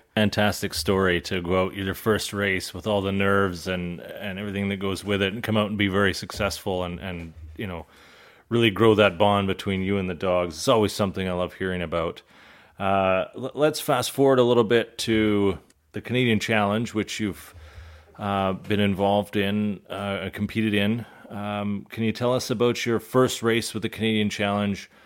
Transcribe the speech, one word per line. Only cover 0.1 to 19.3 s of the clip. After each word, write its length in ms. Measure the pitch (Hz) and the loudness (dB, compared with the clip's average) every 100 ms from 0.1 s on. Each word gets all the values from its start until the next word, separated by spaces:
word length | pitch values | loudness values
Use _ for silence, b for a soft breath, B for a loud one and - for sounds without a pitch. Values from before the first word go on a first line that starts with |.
Fantastic 580 | - 107 - 104 92 98 | 0 2 4 0 0 -4
story 480 | - - 95 95 87 | -4 0 2 4 2
to 220 | - 95 | 0 -4
go 240 | 87 92 92 | 0 0 0
out 80 | |
your 180 | 101 98 | -2 -6
first 400 | 87 - 104 - | -4 0 0 -2
race 400 | 101 101 92 - | -2 -2 -2 -4
with 140 | 92 110 | -8 -2
all 160 | 101 | 0
the 100 | 95 | 0
nerves 560 | 98 98 98 98 87 82 | 2 2 4 2 -2 -4
and, 320 | 90 87 87 | -4 -4 -8
and 380 | - - 101 95 | -12 -12 -10 -8
everything 320 | 104 98 98 | -6 -4 -4
that 80 | 98 | -2
goes 260 | 98 92 | -4 -4
with 160 | 95 101 | -2 0
it 140 | 98 | 0
and 80 | 107 | -2
come 160 | 110 110 | -2 0
out 100 | 104 | 0
and 80 | 107 | 0
be 120 | 101 | 0
very 260 | 95 98 | 2 2
successful 720 | 90 92 - 101 - - 90 | 0 -6 -4 -4 -4 -4 -4
and, 140 | 90 87 | -4 -8
and, 360 | 95 87 82 78 - - | -10 -10 -12 -16 -18 -12
you 80 | 107 | -10
know, 180 | 85 78 B B B B B B | -10 -14 B B B B B B
really 220 | 117 117 | 2 4
grow 240 | 95 113 | 6 6
that 240 | 104 104 85 | 8 6 6
bond 280 | 104 101 98 | 4 4 0
between 360 | 95 - 95 | -2 -2 -2
you 160 | 95 101 | -2 -2
and 100 | 92 | -2
the 60 | |
dogs. 400 | 87 95 90 90 | -4 0 0 0
It's 140 | 78 107 | -2 2
always 260 | 120 104 | 4 2
something 340 | - 101 90 95 | 0 -2 -2 -4
I 40 | |
love 200 | 90 90 | -2 -4
hearing 300 | - 95 90 | -4 -4 -4
about. 400 | 85 85 85 - - B B B B B | -4 -2 -4 -6 -16 B B B B B
Uh, 480 | 98 98 95 95 - - | 0 2 2 2 0 -6
l-, 160 | 123 | -8
let's 280 | 123 151 147 | 0 0 0
fast 320 | - 127 120 | -2 0 0
forward 260 | - 139 131 | 2 4 6
a 60 | |
little 200 | 120 120 | 6 6
bit 320 | 107 117 107 - | 4 4 0 -4
to 600 | - 110 107 104 98 92 - _ _ | 0 2 4 4 2 0 -6 _ _
the 80 | 104 | -12
Canadian 380 | - 120 127 107 | -4 0 2 2
Challenge, 560 | - 110 101 107 117 | 2 2 2 0 -2
which 240 | 107 101 - | -4 -4 -4
you've, 340 | 107 85 - - B B B B B - | -4 -6 -12 -20 B B B B B -8
uh, 360 | 104 101 95 | -2 0 0
been 260 | 95 - 104 | -2 -2 2
involved 560 | 101 92 101 101 101 | 2 2 2 2 0